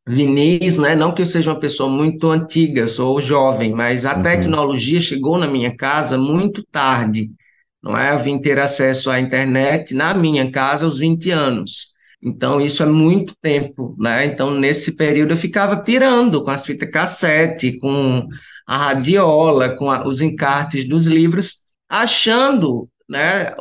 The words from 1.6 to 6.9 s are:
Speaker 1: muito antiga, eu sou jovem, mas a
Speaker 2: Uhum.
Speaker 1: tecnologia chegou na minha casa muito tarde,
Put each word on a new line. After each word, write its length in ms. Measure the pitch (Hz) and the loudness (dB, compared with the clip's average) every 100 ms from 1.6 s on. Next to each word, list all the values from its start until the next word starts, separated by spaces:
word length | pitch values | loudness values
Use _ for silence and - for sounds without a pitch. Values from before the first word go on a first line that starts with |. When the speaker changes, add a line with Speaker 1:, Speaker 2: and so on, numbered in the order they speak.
| 147 - 135 | -4 -4 -2
Speaker 1:
muito 400 | 135 156 156 165 | 0 -2 0 0
antiga, 520 | 160 160 165 160 131 | 0 0 0 2 0
eu 60 | 113 | -2
sou 340 | 123 127 139 | -2 0 0
jovem, 520 | 131 143 135 113 113 | 0 2 2 2 -2
mas 320 | 113 120 127 135 | 0 -2 -2 -2
a 100 | 143 | -2
Speaker 2:
Uhum. 60 | |
Speaker 1:
tecnologia 760 | 175 175 175 156 143 131 120 170 | 0 0 0 0 0 -2 0 0
chegou 380 | 170 135 135 175 | -2 -4 -2 -2
na 100 | 151 | -2
minha 280 | 135 120 123 | -2 -4 -4
casa 420 | 135 151 127 131 | -4 -2 -2 -2
muito 460 | 139 165 202 208 - | 0 0 0 -4 -8
tarde, 600 | 151 135 | -2 0